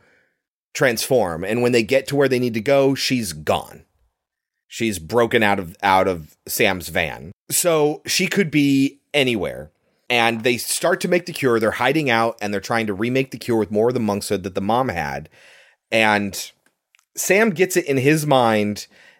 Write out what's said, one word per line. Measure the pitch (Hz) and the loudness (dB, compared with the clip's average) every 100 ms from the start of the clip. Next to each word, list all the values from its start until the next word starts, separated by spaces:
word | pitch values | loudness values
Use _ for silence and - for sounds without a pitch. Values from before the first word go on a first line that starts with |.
| _ _ _ _ _ _ _ | _ _ _ _ _ _ _
transform. | - 135 113 - 131 92 82 | 0 0 0 0 2 2 -2
And | 92 117 | -2 0
when | 120 | 2
they | 120 | 2
get | 110 131 - | 2 0 0
to | 143 | 0
where | 135 | 2
they | 127 | 2
need | 123 | 0
to | 113 | -2
go, | 110 139 135 135 | 2 2 4 0
she's | - 131 104 | -2 -2 -4
gone. | 76 76 87 - - _ _ _ _ _ _ _ _ _ | -6 -2 -4 -4 -18 _ _ _ _ _ _ _ _ _
She's | - 117 92 | -6 -4 -4
broken | 80 117 117 120 | -2 0 2 4
out | 104 98 | 4 2
of, | 85 - | -4 -2
out | 98 95 95 | 2 4 2
of | 87 76 _ - | -2 -8 _ -10
Sam's | - 107 92 85 | 0 0 0 -4
van. | 87 80 58 76 - _ | -2 -2 -6 -16 -20 _
So | 143 175 160 151 151 - | -2 0 2 2 -2 -4
she | - 185 | -2 0
could | - 180 | 0 0
be | 151 143 139 139 - _ | 2 4 4 2 -2 _
anywhere. | 147 127 110 78 62 73 _ _ _ _ | 0 0 0 -4 -8 -14 _ _ _ _
And | 123 117 113 | 0 2 2
they | 123 120 | 0 -2
start | - - 165 185 | -4 -2 -2 -2
to | - | 0
make | 180 175 | -2 -2
the | |
cure. | 160 131 113 | -4 0 2
They're | 107 | 0
hiding | - 123 151 143 | 0 0 0 2
out, | 113 117 - | 2 0 -2
and | 104 | -6
they're | 101 | -6
trying | - 117 110 | -4 -4 -4
to | |
remake | 95 117 131 135 | -4 -2 -2 -4
the | 113 | -8
cure | - 113 | -2 0
with | 101 | 0
more | 107 117 | 0 0
of | |
the | 127 | 0
monkshood | 107 101 - 98 | -2 -2 -2 -4
that | 92 95 | -4 -6
the | |
mom | 98 117 131 | -2 0 -2
had. | 85 73 69 78 _ - - _ _ _ | -4 -6 -8 -12 _ -20 -20 _ _ _
And | 110 110 104 101 - - _ _ _ _ _ _ - | 2 2 2 -2 -8 -12 _ _ _ _ _ _ -10
Sam | - 190 226 | 0 2 2
gets | 160 180 180 | 2 0 0
it | 170 | 0
in | 135 | 0
his | 135 156 147 | 2 2 4
mind | 131 117 107 104 104 - _ - | 4 4 2 0 -4 -10 _ -20